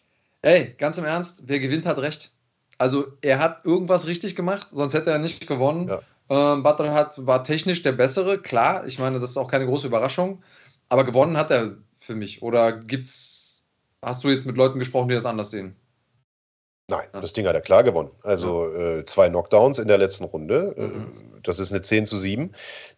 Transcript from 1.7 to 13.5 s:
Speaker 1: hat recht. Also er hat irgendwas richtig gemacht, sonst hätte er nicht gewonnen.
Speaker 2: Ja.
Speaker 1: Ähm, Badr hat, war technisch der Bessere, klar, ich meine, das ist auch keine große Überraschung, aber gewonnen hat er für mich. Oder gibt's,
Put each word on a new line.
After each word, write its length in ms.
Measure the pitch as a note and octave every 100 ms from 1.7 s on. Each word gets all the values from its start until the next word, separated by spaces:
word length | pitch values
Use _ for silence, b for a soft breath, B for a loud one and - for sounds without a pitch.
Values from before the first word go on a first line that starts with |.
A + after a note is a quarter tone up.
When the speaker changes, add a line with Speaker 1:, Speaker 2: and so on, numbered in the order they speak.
| D#3 E3+
Speaker 1:
hat 120 | C#3
recht. 320 | C#3+ D3+ - _ _ _ _ _
Also 280 | B2+ C#3 C#3 -
er 160 | C#3+ C3
hat 260 | E3 -
irgendwas 420 | F3+ F3 F3+ F3+ D#3
richtig 300 | F3 G#3 F#3
gemacht, 320 | F3+ G3+ -
sonst 220 | C#3+ C#3+
hätte 160 | D#3 D#3+
er 80 | D3+
nicht 280 | E3 - -
gewonnen. 420 | C3+ C3+ E3 F3
Speaker 2:
Ja. 120 | F#2+ B B _
Speaker 1:
Ähm, 340 | C#3 D3 C#3+
Badr 300 | C#3+ D3+ D3+
hat, 320 | D3+ C#3+ - C3
war 180 | B2+
technisch 380 | B2+ D#3 F#3 E3+
der 100 | C#3+
Bessere, 460 | B2 C3 F#3+ F#3 F#3+
klar, 480 | - A#2+ C3 F#3 -
ich 120 | B2+
meine, 220 | C3 C3
das 100 | B2
ist 60 | C#3
auch 140 | C3
keine 160 | C#3 C3
große 200 | C#3+ C3+
Überraschung, 560 | A2+ C3 - F#3 F#3+ b b b b _
aber 160 | B2
gewonnen 320 | B2+ A#2+ D#3 D3+
hat 140 | D3+
er 260 | C3 A2 G2 _ _
für 180 | -
mich. 280 | A2 G2+ -
Oder 300 | A2+ A#2 A2+
gibt's, 880 | A2 A2+ C3 B2+ - - - -